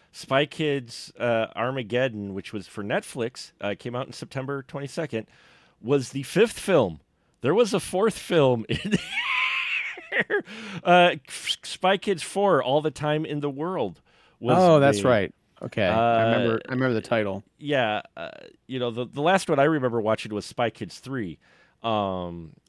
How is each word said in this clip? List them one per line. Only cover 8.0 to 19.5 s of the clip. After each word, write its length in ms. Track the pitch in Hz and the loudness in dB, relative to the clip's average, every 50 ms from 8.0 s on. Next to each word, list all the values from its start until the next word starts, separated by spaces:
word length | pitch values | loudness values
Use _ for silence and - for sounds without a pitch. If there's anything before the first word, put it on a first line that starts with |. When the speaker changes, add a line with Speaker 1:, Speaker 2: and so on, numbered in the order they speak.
| 208 220 - - | 0 0 0 -2
Speaker 1:
film 460 | - - 190 165 139 131 123 117 107 | -4 0 4 4 6 6 4 2 0
<laughs> 40 | - | -4
in 220 | 147 156 - 202 208 - - - - - 988 1017 1047 988 1017 1017 1017 1017 - 1077 - - 1077 - - - 640 679 | -4 -4 -2 -2 -2 -2 -2 -4 -6 -6 -4 -2 -2 0 0 -2 -2 -4 -4 -4 -4 -4 -4 -6 -10 -12 -12 -4
there. 320 | - - - - - 403 - - 214 220 220 208 196 170 - | -2 -2 -2 0 -2 -2 -2 -4 -12 -14 -12 -12 -12 -4 4
Uh, 320 | 190 175 180 175 180 143 160 - | 6 8 8 8 6 4 0 -8
S-, 300 | - - - - - - - - | -14 -14 -10 -6 -6 -6 -6 -8
Spy 340 | - - - - 185 196 | -12 -8 -2 2 2 2
Kids 240 | 190 - 208 196 156 - | 2 0 -2 -2 -2 -4
four, 380 | - - 190 202 196 175 135 - | -6 -2 0 2 4 4 4 4
All 180 | 123 135 151 | 2 2 2
the 100 | 147 156 | 2 0
Time 340 | 131 - 151 151 151 156 160 | -4 -2 -2 0 0 0 -2
in 140 | - 151 147 | -2 -4 -4
the 100 | 143 147 | -4 -4
World. 520 | 135 139 156 180 190 165 120 95 80 - _ _ _ _ _ _ _ _ | -4 -4 -6 -4 -2 -2 -4 -4 -4 -10 _ _ _ _ _ _ _ _
Was 180 | 110 120 151 | 0 2 4
Speaker 2:
Oh, 220 | 180 185 175 160 147 | 6 8 8 8 8
that's 200 | 139 139 139 101 | 8 6 4 4
Speaker 1:
made. 100 | 101 131 | 4 4
Speaker 2:
right. 240 | 120 104 95 - - _ _ _ _ - - | 4 4 2 0 -4 _ _ _ _ -14 -12
Okay. 220 | 123 - 113 101 | -8 -2 0 2
I 460 | 90 107 113 117 117 117 113 113 113 | 2 4 4 4 4 4 4 4 4
remember, 240 | 117 123 120 117 113 | 2 2 2 2 0
Speaker 1:
Uh, 120 | 113 - - | -2 -4 -4
Speaker 2:
I 40 | 131 | -2
remember 200 | 127 131 127 117 | 0 0 2 2
the 80 | 110 | 0
title. 420 | 101 - 120 113 107 98 95 98 - _ _ | 0 0 0 0 0 0 -4 -6 -10 _ _
Speaker 1:
Yeah. 440 | _ 151 143 147 131 120 107 107 104 - - _ | _ -6 -2 0 0 2 0 0 -2 -6 -8 _
Uh, 140 | - 85 73 - - 50 50 50 _ _ | -14 -12 -12 -14 -16 -20 -20 -20 _ _
you 100 | - 127 127 | -10 -6 -4
know, 120 | 123 120 | -4 -4
the, 140 | 113 120 127 | -4 -4 -8
the 140 | 110 - 139 | -6 -6 -2
last 280 | 147 170 190 185 - | 2 2 2 2 2
one 80 | - | 2